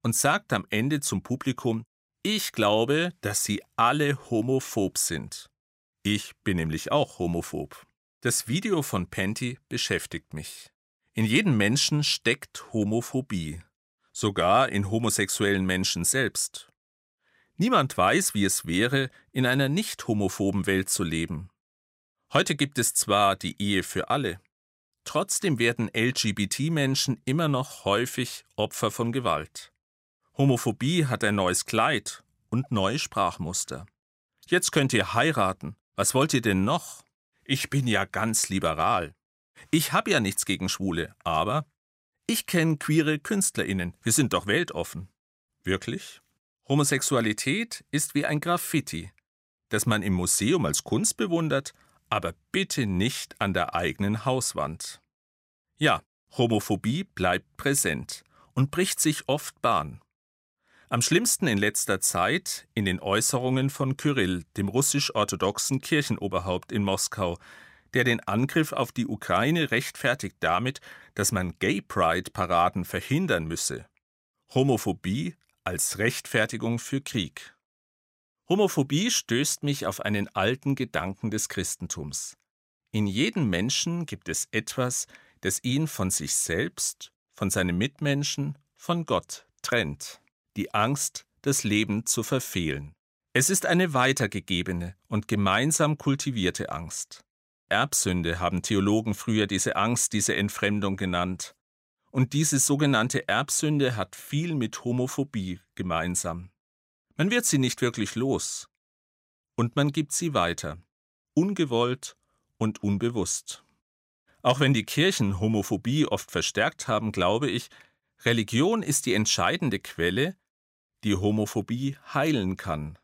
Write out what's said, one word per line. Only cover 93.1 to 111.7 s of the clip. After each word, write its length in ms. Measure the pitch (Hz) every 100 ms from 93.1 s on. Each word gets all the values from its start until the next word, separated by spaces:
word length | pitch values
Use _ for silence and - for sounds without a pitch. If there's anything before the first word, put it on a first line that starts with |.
| _ _
Es 180 | 127 131
ist 160 | 190 -
eine 280 | 160 180
weitergegebene 1040 | 135 127 131 110 101 - 87 90 87 87 - _
und 220 | 104 -
gemeinsam 680 | 104 98 101 143 156 151 151
kultivierte 760 | - 135 - 120 90 - -
Angst. 520 | 73 82 - - - _ _ _ _ _
Erbsünde 720 | 101 139 - 101 90 82 85
haben 220 | 87 92
Theologen 520 | - 101 98 107 113
früher 320 | 101 - 107 101
diese 300 | 98 - -
Angst, 360 | 107 120 -
diese 220 | 107 98
Entfremdung 640 | 87 101 - 104 104 101 95
genannt. 580 | 95 87 90 92 - _ _ _ _ _ _
Und 220 | 131 131
diese 260 | 147 156 139
sogenannte 720 | - 143 147 120 113 135 -
Erbsünde 640 | 101 139 - 151 147 131
hat 220 | 110 92 -
viel 400 | - 147 170 151
mit 280 | 110 -
Homophobie 760 | 123 123 131 - 139 107 92 90 _ -
gemeinsam. 720 | 90 82 85 90 87 85 90 _ _ _ _ _ _ -
Man 140 | 180
wird 160 | 240 -
sie 120 | 143
nicht 220 | 127 -
wirklich 340 | 123 107 101 110
los. 520 | 135 98 - - - _ _ _ _ _ _ _ _
Und 220 | - 117 147
man 160 | 143
gibt 180 | 143 151
sie 240 | - 170
weiter. 440 | 127 87 82 78 85 _ _ _ _ _
Ungewollt 840 | - 185 190 147